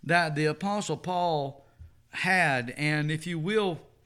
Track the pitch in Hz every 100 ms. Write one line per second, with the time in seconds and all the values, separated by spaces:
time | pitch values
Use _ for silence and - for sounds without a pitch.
0 | - 170 165 151 151 151 196 208 196 156
1 | 180 180 175 156 139 - - _ - _
2 | _ - 180 185 165 131 120 123 151 151
3 | 147 156 175 170 160 214 202 160 - _